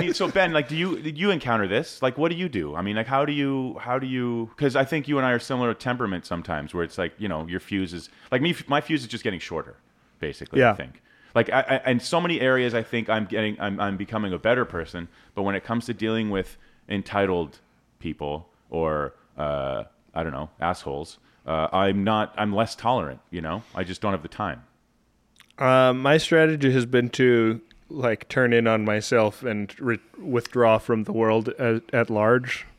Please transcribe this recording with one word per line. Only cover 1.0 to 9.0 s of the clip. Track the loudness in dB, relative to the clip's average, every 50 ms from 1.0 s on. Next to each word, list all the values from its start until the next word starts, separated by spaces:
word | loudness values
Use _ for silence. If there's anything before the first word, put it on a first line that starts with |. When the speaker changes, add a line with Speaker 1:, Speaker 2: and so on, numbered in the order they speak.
| -6 -8 -4 -2 0 0
Speaker 1:
encounter | 0 0 0 0 0 2 2 2
this? | 0 0 -2 -4 -6 -2
Like, | -2 -2 0 2
what | 0 0
do | 0
you | -2 -4 -2
do? | -2 -2 -4 -4 -4
I | -4
mean, | -4 -2 -2
like, | -2 -2
how | 0 0 0 0
do | 0
you, | 0 -2 0 0 0 -2 -4 -4 -8 -8
how | -6 -2 -2 -2
do | -2 -2
you, | -2 -2 -2 -2 -2 -4 -4 -6 -4
'cause | 0 0 2 4
I | 2 2
think | 2 0 -2 -2 0
you | 0 0
and | 2
I | 2
are | 0 0
similar | 0 -2 -2 0 0 0
temperament | -2 -2 -4 -4 -2 -2 -2 -4 -4 -6 -6
sometimes, | -6 -8 -6 -4 -4 -6 -6 -6 -6 -4
where | -4
it's | -4 -4 -4 -6
like, | -6 -6 -6 -6
you | -6 -4
know, | -4 -4 -6
your | -6 -8 -8
fuse | -6 -4 -2 -2 -2 -4 -6
is, | -12 -14 -14 _ -16 -8 -2
like, | -2 0
me, | 0 0 -2 -4 -4
my | -2 -2 -2
fuse | 0 0 -2 -4